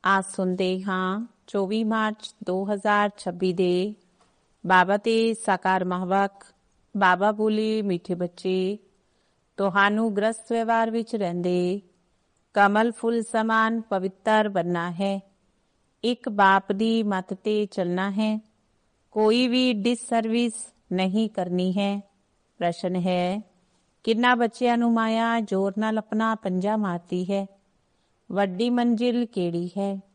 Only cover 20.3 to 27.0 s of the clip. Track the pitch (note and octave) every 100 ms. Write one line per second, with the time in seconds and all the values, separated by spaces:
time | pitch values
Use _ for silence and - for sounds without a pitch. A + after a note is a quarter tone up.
20.3 | A3+ A#3+ A3 - _ _ F3+ F#3+ G3+ A3
21.3 | G#3+ F3+ F3+ F#3 F#3 G3+ G3+ G3 _ _
22.3 | _ _ _ A#3+ E3 F#3 F3+ F3+ F3+ F3+
23.3 | G3+ G#3 _ _ _ _ _ - A3 B3
24.3 | B3 A#3 - B3 A#3+ A#3 A3+ A3+ A3 A3+
25.3 | A#3 G#3+ F#3+ G3 G3 A3 A3 G#3+ G#3+ A3
26.3 | A3 G3 F#3 G3 A3 G#3 F3